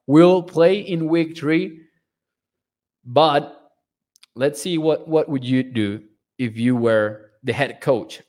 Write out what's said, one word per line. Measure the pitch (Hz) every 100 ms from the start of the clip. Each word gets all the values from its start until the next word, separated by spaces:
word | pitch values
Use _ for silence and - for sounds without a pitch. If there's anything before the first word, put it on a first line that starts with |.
| -
will | 147 175 185
play | 170 147 170 202
in | - 170 156
week | 165 160 -
three, | 147 160 190 - _ _ _ _ _ _ _ _ _ _ _ _ 123
but | 127 160 147 143 - _ _ _ _ _ _ _ 113
let's | 139 147
see | 190 165
what, | 156 151 -
what | 156 151
would | 139 127
you | 131
do | 131 120 104 101 - _ _ -
if | 123 113
you | 120 123
were | 117 110 107 107 - _
the | 131
head | 117 135 -
coach | - 120 - -